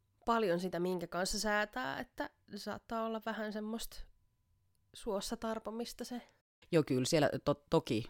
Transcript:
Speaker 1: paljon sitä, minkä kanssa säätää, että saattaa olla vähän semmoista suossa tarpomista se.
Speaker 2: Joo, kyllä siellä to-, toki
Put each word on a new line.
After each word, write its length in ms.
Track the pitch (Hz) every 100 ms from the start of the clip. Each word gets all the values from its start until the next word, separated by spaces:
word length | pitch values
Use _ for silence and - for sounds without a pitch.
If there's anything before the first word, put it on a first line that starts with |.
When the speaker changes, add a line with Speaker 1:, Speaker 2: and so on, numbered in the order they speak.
| _ _ -
Speaker 1:
paljon 340 | 233 214 175
sitä, 200 | 185 170
minkä 280 | 180 180 170
kanssa 320 | 175 190 208
säätää, 600 | 214 208 208 254 135 -
että 300 | 240 - 285 _ - 208
saattaa 500 | 214 202 - 226 226
olla 160 | 220 226
vähän 280 | 220 214
semmoista 440 | 208 214 226 - - - - _ _ _ _ _ _ _
suossa 440 | - 240 202 - 233
tarpomista 680 | 226 220 208 226 240 - 247
se. 160 | 240 - _ _ _ -
Speaker 2:
Joo, 120 | 165
kyllä 220 | 147 127 127
siellä 240 | 160 143 135 -
to-, 200 | 143 -
toki 360 | 165 - 113